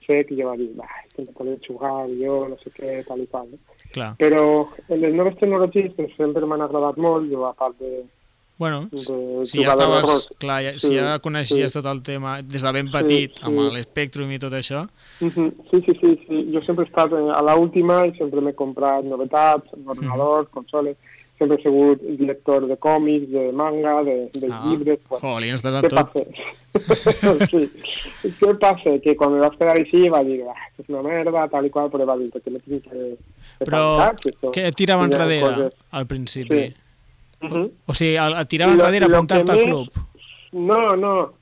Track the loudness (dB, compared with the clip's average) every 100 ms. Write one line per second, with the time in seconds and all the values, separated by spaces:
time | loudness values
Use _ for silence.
0 | _ 0 0 -4 -6 -6 -8 -10 -18 -18
1 | -18 -16 -16 -10 -10 -10 -12 -8 -6 -6
2 | -8 -6 -4 -4 -4 -10 -16 -14 -10 -10
3 | -10 -10 -8 -10 -12 -20 _ _ -14 -10
4 | -10 0 2 4 4 2 0 -8 -6 -2
5 | 0 2 0 0 0 2 0 0 -2 -4
6 | -8 -4 -2 -2 -2 -2 -2 -2 -2 0
7 | 0 0 -2 -4 -6 -4 -6 -6 -12 -12
8 | -14 _ _ _ _ _ -6 -6 -8 -6
9 | -6 -4 -6 -6 -4 0 2 2 2 4
10 | 4 2 0 -10 -6 -4 -4 -2 0 0
11 | 0 -4 -4 -6 -2 0 0 -4 -6 -8
12 | -8 -10 -8 -10 -10 -4 -2 -2 -4 -2
13 | 2 2 0 -6 -4 0 0 -2 -8 -6
14 | -6 -6 -8 -8 -8 -6 -6 -8 -10 _
15 | -20 -6 -6 -2 -4 -4 0 0 2 2
16 | 4 2 0 -4 -2 -4 -2 -2 -2 0
17 | 0 2 0 2 4 4 4 2 4 4
18 | 2 0 -4 -2 -2 -4 -6 -2 0 0
19 | -2 -6 -2 2 4 2 -2 -18 -12 -10
20 | -6 -2 0 0 -2 -10 -6 -4 -4 -6
21 | _ -20 _ _ 0 2 2 4 6 4
22 | 0 -4 -4 -4 0 0 0 -2 0 2
23 | 2 0 0 -2 -2 -2 -2 -2 0 0
24 | 0 -2 -4 -6 -6 -4 -2 -2 0 -2
25 | _ -8 -6 -4 -4 -4 -4 0 2 2
26 | 0 -2 -6 -10 -16 -16 _ -4 0 2
27 | 2 2 2 4 2 2 0 -4 -14 -12
28 | -14 -8 -8 2 2 4 4 2 0 0
29 | 2 2 2 4 2 2 2 2 4 4
30 | 6 4 2 -2 -6 -12 -18 _ -10 -6
31 | -4 -2 0 0 0 0 -2 -2 -2 -2
32 | 0 0 -2 -8 -10 -12 -10 -10 -10 -10
33 | -10 -12 -18 -20 -20 -8 -2 2 2 4
34 | 2 2 -6 -4 -6 -2 -2 0 2 4
35 | 4 2 2 2 2 2 -2 -4 _ -8
36 | -6 -6 -6 -8 0 0 0 -8 _ _
37 | _ _ _ _ -6 -4 -4 -8 -2 0
38 | 2 2 0 0 -4 0 4 6 6 6
39 | 6 6 4 2 4 4 4 2 -4 -10
40 | -12 _ -20 -20 -14 -6 2 2 4 2
41 | 2 0 0 -4